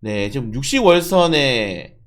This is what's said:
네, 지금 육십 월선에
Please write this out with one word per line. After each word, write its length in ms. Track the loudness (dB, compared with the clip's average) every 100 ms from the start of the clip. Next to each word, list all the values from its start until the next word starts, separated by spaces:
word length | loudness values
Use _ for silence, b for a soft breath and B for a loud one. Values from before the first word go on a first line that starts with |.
네, 300 | -6 -6 -6
지금 240 | -6 -8
육십 280 | -8 -4 2
월선에 1120 | 4 4 4 2 2 2 2 0 -2 -6 -14 -20